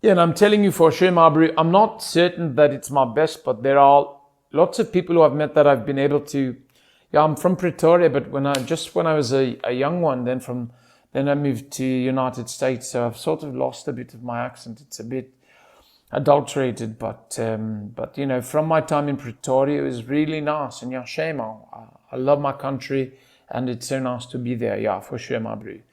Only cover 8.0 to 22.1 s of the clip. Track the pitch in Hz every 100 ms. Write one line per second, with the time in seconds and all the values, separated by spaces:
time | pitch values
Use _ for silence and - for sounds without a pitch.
8 | 170 143 110 139 139 139 120 165 - -
9 | 165 156 131 135 135 117 - 127 139 175
10 | 165 127 123 127 127 123 120 _ _ _
11 | _ 131 139 143 143 120 - - 131 127
12 | 127 131 127 123 117 - 131 123 - 123
13 | 120 117 - 160 156 127 131 127 - 120
14 | 120 117 123 120 123 120 - 113 _ -
15 | 113 131 127 _ _ _ _ _ _ _
16 | _ - 143 143 127 - 131 110 113 110
17 | 110 - _ - 113 110 110 110 104 117
18 | - - 139 127 123 156 156 160 156 147
19 | 147 139 123 113 - 131 139 147 139 123
20 | 117 143 151 156 147 151 135 - 123 127
21 | 123 - 160 147 110 110 _ - 113 _
22 | _